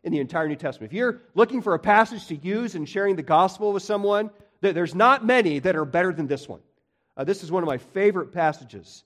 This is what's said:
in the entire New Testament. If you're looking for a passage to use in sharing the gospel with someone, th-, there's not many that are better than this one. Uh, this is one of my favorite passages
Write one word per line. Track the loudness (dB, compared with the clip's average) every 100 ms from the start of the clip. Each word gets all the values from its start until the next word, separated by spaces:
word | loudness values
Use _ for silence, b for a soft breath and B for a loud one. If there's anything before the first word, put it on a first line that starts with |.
in | -2
the | -4
entire | -2 -4 -4
New | -4
Testament. | -8 -8 -10
If | -2
you're | -2 -4 B 2
looking | 2 2
for | -2 0
a |
passage | 4 4 4 -4 -12
to | -10
use | -4 -4 -4 -8
in | -6
sharing | -2 0 -2
the |
gospel | 2 4 4 0 -4
with | -4
someone, | -4 -2 0 0 -2 b b b
th-, | -2
there's | 0 -4 4
not | 4 4 4
many | 2 2 0
that | 0 0
are | 0
better | 0 0
than | -2 -4
this | -4 -6
one. | -18 _ _ _ _ _ -8
Uh, |
this | -4 -4
is | -2
one | -2
of | -2
my | -4
favorite | -6 2 2 2 -6
passages | -2 -2 -2 -16 -20 -20 -20